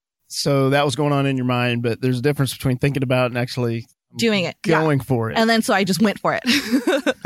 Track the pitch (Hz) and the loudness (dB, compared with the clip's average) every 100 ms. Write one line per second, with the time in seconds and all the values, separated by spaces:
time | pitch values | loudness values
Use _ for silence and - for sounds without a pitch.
0 | _ _ _ - 147 139 135 143 147 123 | _ _ _ -4 0 2 2 2 2 0
1 | 147 143 139 131 123 123 123 120 120 107 | 0 0 0 0 0 0 0 0 -2 -2
2 | 127 123 143 143 131 - 135 127 139 135 | -2 0 0 0 -2 -2 -4 0 -2 -2
3 | 127 127 123 123 120 - 120 117 - _ | 0 0 0 -2 -4 -2 -4 -4 -8 _
4 | _ - 226 202 165 - - 156 156 139 | _ -2 0 0 -2 -4 0 2 2 0
5 | - 127 110 226 226 226 - 190 190 180 | 0 -2 0 0 2 2 2 0 0 2
6 | 214 196 170 123 247 277 220 247 - 277 | 0 0 -2 -2 0 -2 0 0 0 0
7 | 277 - | -2 -2